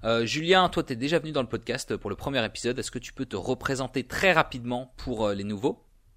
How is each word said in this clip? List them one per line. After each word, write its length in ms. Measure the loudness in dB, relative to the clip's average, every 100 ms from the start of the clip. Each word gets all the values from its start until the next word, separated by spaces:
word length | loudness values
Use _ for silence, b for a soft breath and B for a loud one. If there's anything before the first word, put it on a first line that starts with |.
Euh, 200 | 2 2
Julien, 460 | 2 -2 6 6 6
toi 120 | 2
t'es 120 | -2 -2
déjà 220 | 0 0
venu 140 | 0
dans 100 | -2
le 60 | -2
podcast 480 | -4 -4 -6 -4 -4
pour 120 | -4
le 80 | -6
premier 260 | -2 0 -2
épisode, 320 | -2 -2 -2
est-ce 120 | -6
que 100 | -8
tu 120 | -10
peux 140 | -10 -6
te 100 | -4
représenter 680 | -2 -4 -2 -4 -2 -4
très 280 | -4 2 4
rapidement 640 | 4 2 -4 -4 -6 -6 -10
pour, 300 | -6 0 0
euh, 80 |
les 100 | 0
nouveaux ? 380 | -4 0 -2 -2 _ _ _